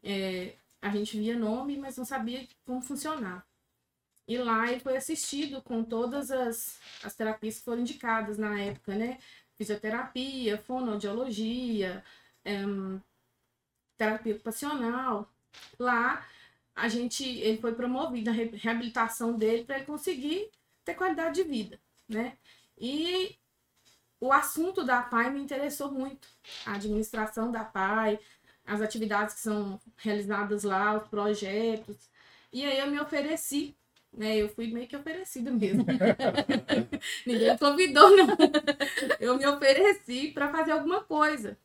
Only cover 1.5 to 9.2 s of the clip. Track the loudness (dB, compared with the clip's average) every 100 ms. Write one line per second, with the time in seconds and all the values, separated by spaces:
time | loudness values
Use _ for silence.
1.5 | -2 -4 -6 -8 -10 -6 -4 -4 -6 -12
2.5 | _ -8 -8 -6 -8 -6 -6 -6 -10 -16
3.5 | _ _ _ _ _ _ _ -8 -4 0
4.5 | 2 0 -2 -2 -4 -4 -6 -6 -4 -6
5.5 | -8 -6 -4 -2 -2 -2 -4 -4 -2 -2
6.5 | -4 -8 -12 -20 -16 -16 -6 -4 -4 -6
7.5 | -8 -6 -4 -4 -4 -2 -2 -2 -4 -4
8.5 | -2 -4 -6 -6 -4 -4 -6